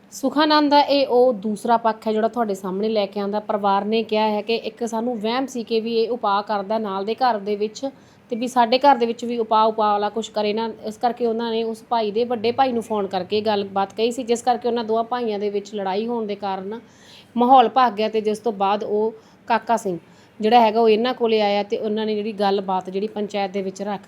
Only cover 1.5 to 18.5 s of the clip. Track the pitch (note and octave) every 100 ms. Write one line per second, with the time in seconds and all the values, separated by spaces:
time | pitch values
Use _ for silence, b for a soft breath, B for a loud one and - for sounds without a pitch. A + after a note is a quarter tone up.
1.5 | G#3 A3+ A#3 A3+ A3 A3+ G#3+ A3 A3+ A3+
2.5 | G3 G3 F#3 A3 A3 G3 G3+ G3+ G#3 G#3
3.5 | G#3+ G3+ G3 G3+ A3+ A3 G#3+ G#3+ G#3 G#3
4.5 | A#3 G#3+ A3 A#3 A3+ A#3 A#3+ G#3+ A#3+ C4+
5.5 | B3+ A3 A3+ A3 A3+ A3+ A#3+ A3 G3 G#3
6.5 | G#3+ F#3+ A3 G#3+ F#3+ G3+ A3+ B3+ A3 G3
7.5 | G#3 G#3+ G#3+ C4+ - b b _ A3+ B3
8.5 | B3 A#3 B3+ C#4+ B3+ A#3 A#3 A#3 A#3+ A3
9.5 | A3 A3 A3 G#3+ G#3 G#3 G#3 G#3+ - G#3+
10.5 | G#3 A3+ A3 A3 G#3 B3 A#3 A#3+ A3+ A#3
11.5 | A3+ A3+ A3 - A#3+ G#3+ G3+ A#3+ A#3+ G#3+
12.5 | A#3+ C4+ A#3 G#3 G#3+ G3 F#3+ F3+ G#3 G#3+
13.5 | G#3 G3+ G3 G3 - A3+ A#3+ A3+ A#3+ B3+
14.5 | A#3+ A#3+ A#3+ A3+ A3 A3+ B3 A#3+ G#3 G#3
15.5 | G3+ G3+ G#3+ F#3+ F#3+ A3+ A#3+ G#3+ G3+ G3+
16.5 | F#3+ F#3+ A3+ - B B B B - A#3+
17.5 | C4+ A3+ A#3+ B3+ G3+ A3 A3 G#3 G#3 A#3